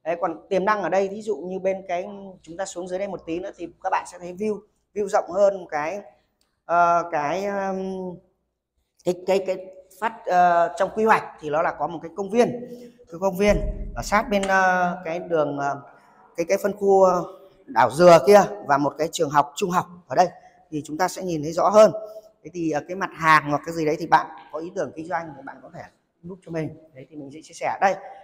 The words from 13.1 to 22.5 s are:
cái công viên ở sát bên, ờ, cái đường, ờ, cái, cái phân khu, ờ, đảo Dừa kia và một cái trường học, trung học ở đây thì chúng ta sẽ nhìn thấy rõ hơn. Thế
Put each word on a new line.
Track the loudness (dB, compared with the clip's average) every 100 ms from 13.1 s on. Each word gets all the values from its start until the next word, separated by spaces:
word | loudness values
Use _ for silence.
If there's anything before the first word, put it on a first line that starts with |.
cái | -6
công | -4 2
viên | 2 2 0 -8 -10 -10
ở |
sát | -2 0 0
bên, | -2
ờ, | 2 2 4 2 0 -4
cái | -8 -8
đường, | -2 -2 0 -2
ờ, | -4 -6 -12 -20 _ _ _ -6
cái, | -2
cái | -2
phân | -2 -2
khu, | 4 6
ờ, | 6 4 -4 -12 -20 _ -4
đảo | 2 2
Dừa | 8 10 10 10
kia | 8 6 -2 0
và | 0
một | 0 -2
cái | -4
trường | -2 0
học, | 2 2 0
trung | -2
học | -2 -4 -10 -4
ở | 2
đây | 2 0 -20 _ -12
thì | -10
chúng | -8 -4
ta | -4
sẽ | -4
nhìn | -6 -6
thấy | -4
rõ | 0 4
hơn. | 8 8 4 -10 -18 -20 _
Thế | -14